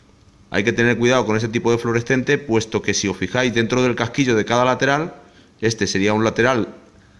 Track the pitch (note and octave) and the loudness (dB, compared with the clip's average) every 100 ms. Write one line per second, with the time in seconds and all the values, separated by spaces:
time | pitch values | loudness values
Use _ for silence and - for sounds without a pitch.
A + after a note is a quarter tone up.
0 | _ _ _ - - - A2 A2+ A#2+ A#2 | _ _ _ -20 -6 -2 0 2 2 2
1 | A#2+ B2+ G#2+ A2 A2+ A2 A#2 A#2 A#2 A#2 | 2 2 0 -2 -2 -2 0 0 0 -2
2 | A#2 C3 B2+ C#3+ C#3+ A2+ G#2+ G#2 G2+ G2 | 0 -2 0 -2 0 0 0 -4 -2 -2
3 | G2+ F2+ F#2+ B2 B2+ A2+ A2+ B2+ B2+ A#2 | -2 -2 -4 -2 0 0 0 2 0 0
4 | A#2+ - B2+ A2 G2+ A#2+ B2+ B2 C3+ C#3+ | -2 -2 0 2 2 2 2 2 0 0
5 | F3 - - - - - A2 A2+ G2 F#2+ | -4 -10 -20 -20 -20 -4 -2 -2 -2 0
6 | G2+ G#2+ A2 G#2+ A#2+ B2+ G2 - - - | 2 2 0 2 2 2 -2 -8 -20 -20
7 | - | -20